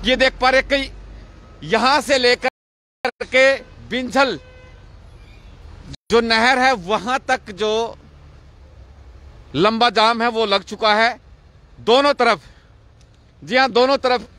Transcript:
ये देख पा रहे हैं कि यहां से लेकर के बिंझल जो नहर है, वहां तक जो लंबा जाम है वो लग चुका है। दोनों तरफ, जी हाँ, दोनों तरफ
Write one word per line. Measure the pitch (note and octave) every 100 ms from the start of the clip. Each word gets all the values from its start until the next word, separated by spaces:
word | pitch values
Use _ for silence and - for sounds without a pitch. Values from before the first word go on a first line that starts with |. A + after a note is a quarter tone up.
ये | G#3+ B3+
देख | C4 -
पा | B3+
रहे | B3+
हैं | C4+
कि | C#4 C4+ - - - - - - - D3+
यहां | G#3+ B3 D4
से | A#3 C4+
लेकर | B3 B3 B3 _ _ _ _ _ B3+ -
के | - B3+ C4 C4+
बिंझल | - - - A#3+ B3+ G#3 C4+ E3 - - - - - - - - - - - - - - - - _
जो | A3+
नहर | A#3 A3+ A#3 C4
है, | C4
वहां | B3+ E3+ G#3 F#3+ C4
तक | - B3+ -
जो | F#3 G#3+ A3 A3+ - - - - - - - - - - - - - - - -
लंबा | C3+ G3 A3+ A#3+
जाम | G#3 A3 A#3
है | A#3
वो | A3+ A3
लग | G3
चुका | F#3 G#3 A3
है। | G#3 A3+ A#3 - - - - - -
दोनों | A#2 B3 C#4+
तरफ, | C#4 A#3 A#3+ - - _ - - _ - _ _ -
जी | C#3+ A#3+
हाँ, | C4
दोनों | G#3+ B3+ C#4
तरफ | B3+ B3 G#3+